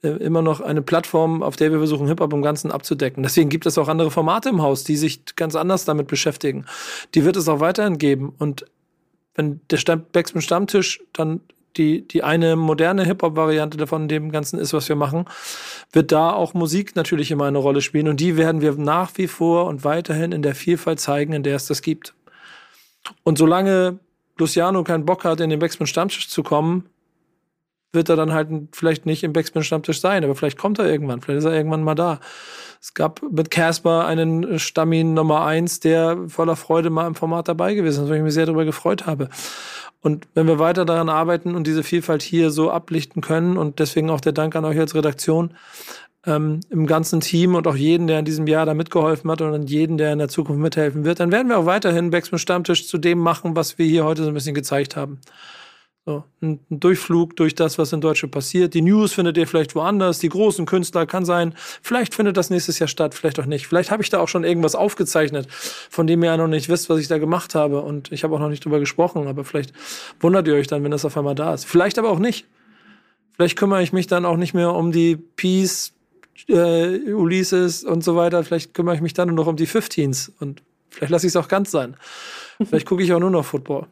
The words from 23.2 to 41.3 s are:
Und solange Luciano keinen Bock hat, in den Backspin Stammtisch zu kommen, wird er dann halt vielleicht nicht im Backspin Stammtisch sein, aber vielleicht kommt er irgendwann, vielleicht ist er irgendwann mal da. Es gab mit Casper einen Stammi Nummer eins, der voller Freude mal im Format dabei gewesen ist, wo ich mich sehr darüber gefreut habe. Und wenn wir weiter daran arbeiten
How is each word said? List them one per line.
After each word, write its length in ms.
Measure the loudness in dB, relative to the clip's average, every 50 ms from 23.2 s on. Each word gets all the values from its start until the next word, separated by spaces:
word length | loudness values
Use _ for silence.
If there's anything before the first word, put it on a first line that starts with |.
Und 160 | _ 0 4 4
solange 600 | 6 6 6 4 4 4 4 4 2 2 0 -6 _ _ _ _ _ _ _
Luciano 460 | -2 -2 0 2 2 2 2 2 0
keinen 220 | 0 0 -2 0 2
Bock 200 | 0 -2 0 0
hat, 160 | -2 0 0
in 100 | 0 -2
den 100 | 0 0
Backspin 260 | -2 -2 -2 -4 -6
Stammtisch 420 | -2 0 -2 -2 -2 -2 -6 -8 -6
zu 140 | -4 -6
kommen, 440 | -2 0 0 0 2 0 -2 -2 -4 _ _ _ _ _ _ _ _ _ _ _ _ _ _ _ _ _ _ _ _ _
wird 160 | 0 0 2 4
er 60 | 2
dann 180 | 2 2 2
halt 160 | 0 0 -2 -2 -6 -8 -8 -12
vielleicht 320 | -10 -2 0 0 0 0 -2
nicht 200 | -4 -4 -2 -2
im 80 | -2
Backspin 320 | 0 0 -2 0 _ -4 -2
Stammtisch 360 | -2 -2 -4 -2 -2 -4 0
sein, 220 | 0 0 0 2
aber 140 | 0 0 0
vielleicht 220 | 0 -2 -4 -4 -2
kommt 200 | -2 -2 0 2
er 100 | 2 2
irgendwann, 320 | 2 0 0 -4 -6 -6
vielleicht 200 | -4 -4 -2 0
ist 40 | 0
er 80 | 0
irgendwann 300 | 0 0 0 0 -2 0
mal 140 | 0 0 0
da. 240 | 0 0 -2 -2 -6 -10 -20 -20 -20 -20 -20 -18 -20 -20 -20 -20 _
Es 140 | -20 -16 _
gab 260 | -2 -2 -2 -2 -4
mit 280 | -8 -4 -2 -2 -2 0
Casper 560 | 0 2 2 2 2 0 0 2 2 2 2
einen 540 | 0 0 0 0 0 0 -2 -2 -2 -4 -4
Stammi 420 | -4 -2 0 0 2 2 2 2
Nummer 420 | 2 2 2 2 2 2 2 2 2
eins, 360 | 2 0 0 0 -2 -4 -2
der 360 | 2 2 4 4 4 2 0 -2 -6 -10
voller 260 | -2 -2 0 0 0
Freude 340 | -2 -2 0 0 2 2 2
mal 200 | 0 0 -2 -2
im 80 | -4
Format 320 | -4 -4 -2 -2 -2 -2 -4
dabei 260 | -2 -2 0 0 0
gewesen 300 | 0 0 0 0 0 0
ist, 60 | 0
wo 40 | 0
ich 80 | 0
mich 120 | 0 0 2
sehr 120 | 0 0
darüber 180 | 2 2 0 0
gefreut 420 | -2 -2 -2 -2 -2 -2 -2 -2
habe. 220 | -6 -4 -4 -6 -8 -8 -14 -14 -14 -14 -14 -14 -14 -16 -16 -16 -18 _ _
Und 260 | _ -2 -2 -2 -6 _ _
wenn 120 | 2 4
wir 140 | 4 4 4
weiter 240 | 4 2 2 2 2
daran 240 | 2 2 0 2 2
arbeiten 480 | 2 0 2 2